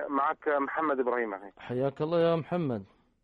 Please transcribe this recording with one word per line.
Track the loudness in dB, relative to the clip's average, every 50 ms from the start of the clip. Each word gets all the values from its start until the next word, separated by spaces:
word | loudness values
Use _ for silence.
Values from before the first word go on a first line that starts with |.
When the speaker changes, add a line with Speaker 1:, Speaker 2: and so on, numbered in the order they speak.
| -6 -2
Speaker 1:
معك | 0 0 0 0 0 -2 -2 0
محمد | 2 2 0 0 -2 -2 0 0 0 0
إبراهيم | 0 0 0 0 0 -2 -4
أخي. | -8 -10 -14 -18 -16
Speaker 2:
حياك | -10 -6 -2 0 0 -2 -2 -2 -2
الله | 0 2 4
يا | 4 4 4
محمد. | 2 0 -2 -2 -2 0 0 -2 -2 -6 -10 _ _ _ _ _ _